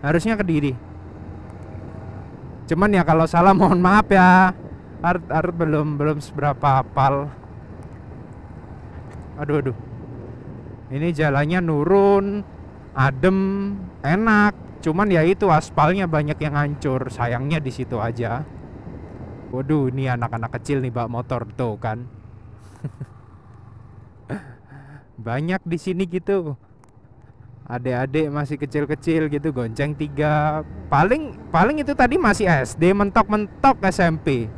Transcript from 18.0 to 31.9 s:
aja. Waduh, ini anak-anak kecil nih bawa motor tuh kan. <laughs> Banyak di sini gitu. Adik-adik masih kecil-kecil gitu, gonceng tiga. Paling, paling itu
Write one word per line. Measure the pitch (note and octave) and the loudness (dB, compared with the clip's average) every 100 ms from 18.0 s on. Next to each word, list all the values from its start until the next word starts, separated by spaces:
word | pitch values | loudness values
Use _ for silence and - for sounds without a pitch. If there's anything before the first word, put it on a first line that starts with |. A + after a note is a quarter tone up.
aja. | A2+ A2+ A#2 A#2 D3+ - - - - - - - - - - | -2 -2 -4 -4 -6 -12 -16 -16 -14 -14 -14 -14 -14 -14 -10
Waduh, | B2+ C3+ D#3 C3 | -8 -2 0 0
ini | C3 C3+ | -2 -2
anak-anak | A#2+ A#2 A#2 A2+ B2 | -2 -4 -4 -6 -8
kecil | G#2 C#3 | -2 -2
nih | B2+ | -2
bawa | A#2 A2+ | -4 -4
motor | A#2+ B2 B2+ A2+ | -6 -4 -6 -6
tuh | - B2 G#2+ | -4 -4 -4
kan. | A#2 A2+ B2 - - - - - - - | -6 -6 -10 -18 -20 -20 -20 -20 -20 -14
<laughs> | - - - - - - - - - - - - - - - G3+ C#3+ A#2+ - C#3 C#3 C#3+ _ - A2+ | -14 -12 -16 -18 -20 -20 -20 -20 -20 -20 -20 -20 -20 -20 -12 -12 -12 -20 -20 -20 -20 -20 _ -14 -6
Banyak | B2 D#3+ F#3 - | -4 -2 -4 -4
di | E3 | -6
sini | - F3+ F#3+ | -4 -4 -2
gitu. | F3+ F3 G3 D#3+ C3+ - - - - - - - - - - | -4 -2 -2 -2 -8 -14 -20 -20 -20 -20 -20 -20 -20 -20 -20
Adik-adik | - B2 B2+ B2 C3 D3 D#3 | -10 -6 -2 -2 -2 0 0
masih | D3 C#3 C#3+ | -2 -4 -6
kecil-kecil | C#3+ D3 D3 D3+ - D#3+ D#3 | -4 -2 -2 -2 0 0 0
gitu, | C#3+ D#3 | -2 -2
gonceng | C3 A#2 A2+ C#3+ - | -2 -4 -4 -4 -4
tiga. | D3+ C#3 D3+ D3+ D3+ D#3 D3+ - - | -6 -2 0 2 0 -2 -6 -12 0
Paling, | C3+ F3+ C#4 D4 - - | 2 4 2 -2 -12 -2
paling | E3 G3+ D4+ | 4 4 2
itu | C#4+ | -2